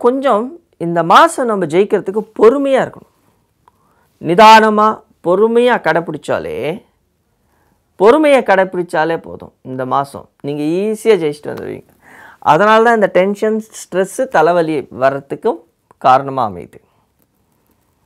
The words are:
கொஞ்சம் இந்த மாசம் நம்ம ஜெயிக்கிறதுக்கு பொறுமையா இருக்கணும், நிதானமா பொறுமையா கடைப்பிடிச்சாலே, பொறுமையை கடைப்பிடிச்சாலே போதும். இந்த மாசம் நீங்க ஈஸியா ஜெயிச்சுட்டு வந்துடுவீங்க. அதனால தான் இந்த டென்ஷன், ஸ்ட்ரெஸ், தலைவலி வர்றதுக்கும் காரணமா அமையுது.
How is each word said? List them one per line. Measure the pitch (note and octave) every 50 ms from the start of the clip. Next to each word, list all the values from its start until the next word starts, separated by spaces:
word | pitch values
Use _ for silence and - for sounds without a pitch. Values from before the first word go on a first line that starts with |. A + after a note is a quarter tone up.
| -
கொஞ்சம் | A#3+ C4 C#4 C4 C4+ A3 G3+ A#3+ C4 E4+ - _ _ _ - E3
இந்த | E3+ E3+ E3+ E3 E3+
மாசம் | G3 C4+ D#4+ E4 - - C4 A#3
நம்ம | G#3+ G3 F3+ D3 D3+
ஜெயிக்கிறதுக்கு | F3+ G#3 G3+ - G3 - G3 F#3+ A3 G3+ - - -
பொறுமையா | G#3+ A3+ C4 C#4+ C#4 C#4 C4+ A#3+ E3+
இருக்கணும், | C3 - - - _ _ _ _ _ _ _ _ _ _ _ _ _ _ _ _ _ _ _ _ _ _ - C#3 C#3+
நிதானமா | F3 F#3 A3 A3 A3 A3 G#3+ A3 G#3 G#3 G#3+ G#3+ A3 - - _ _ _ -
பொறுமையா | E3 F3+ F#3+ A3 A3 A#3 A#3+ B3 B3 A#3 G3 -
கடைப்பிடிச்சாலே, | D#3+ D#3+ E3+ E3 F3 D#3 C#3+ - - B2+ F2+ D#2 D#2+ D#2 E2+ B2 D3 F3+ A#3 - _ _ _ _ _ _ _ _ _ _ _ _ _ _ _ _ _ _ _ _ _ _ -
பொறுமையை | F#3 A3 C4+ D#4 D#4 G3 A3+ B3+ G#3+ -
கடைப்பிடிச்சாலே | G3 F#3+ F#3+ F#3 F#3 F3+ E3+ F3 - D#3+ D#3 E3 E3 D#3+ -
போதும். | F2 F2 - E2+ - _ _ - B2+
இந்த | C3 C3 C3 B2+ C3
மாசம் | C3+ C#3 C3+ - F#2+ - _ _ _ -
நீங்க | C#3+ D3 D3 D3 D3+ E3+ F#3
ஈஸியா | G3+ A3 G#3+ G#3+ - A3+ G#3+ F3+ E3
ஜெயிச்சுட்டு | D3 D3 - - C3+ B2+
வந்துடுவீங்க. | - F2+ G2+ G#2 - - _ _ _ _ - - - - - - _ - - D3
அதனால | D#3+ G3+ G#3+ A3 A3 A3
தான் | A#3 A#3 A3
இந்த | G3+ F3 - F3+
டென்ஷன், | F#3 G3 G3+ G3+ A#3 G#3+ A3 A3 A3 - - -
ஸ்ட்ரெஸ், | - - - F3+ F#3+ F3+ - - C4 - -
தலைவலி | E3+ D#3+ E3+ F3 F3 E3 D#3 D#3 C#3 - - - A2 C3
வர்றதுக்கும் | C3+ C#3 C#3 - - E3 - - A3 D#4 - - _ _ _ _ _ _ _ -
காரணமா | C3+ B2+ C3+ C#3 C#3 C3+ C3 A#2+ G#2
அமையுது. | F#2 F2 A#1 - - - _ _ _ _ _ _ _ _ _ _ _ _ _ _ _ _ _ _ _ _ _ _ _ _ _